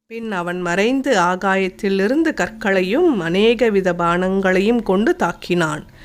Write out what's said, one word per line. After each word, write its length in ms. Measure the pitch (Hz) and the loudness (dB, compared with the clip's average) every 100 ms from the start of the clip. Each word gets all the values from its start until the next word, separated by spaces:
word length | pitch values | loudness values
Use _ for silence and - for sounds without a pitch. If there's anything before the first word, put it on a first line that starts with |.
| - | -18
பின் 260 | 226 226 | -12 -8
அவன் 280 | 190 175 180 | -6 -4 -4
மறைந்து 580 | 175 180 220 269 269 208 | -2 0 2 0 2 2
ஆகாயத்திலிருந்து 1160 | 175 185 196 190 185 - 202 196 202 285 320 | 2 0 0 0 -2 -2 -2 0 0 0 0
கற்களையும் 840 | - 180 220 208 190 185 262 359 226 | -2 -4 -4 -2 0 0 2 2 2
அநேக 500 | 165 185 226 240 233 | 0 2 2 2 2
வித 240 | 202 185 | 2 0
பானங்களையும் 920 | 175 170 175 185 190 190 185 202 240 | 0 0 0 0 0 0 2 2 0
கொண்டு 340 | 208 190 240 349 | 0 0 0 0
தாக்கினான். 680 | 175 - - 175 160 151 - - | -2 -4 -4 -2 -2 -4 -10 -20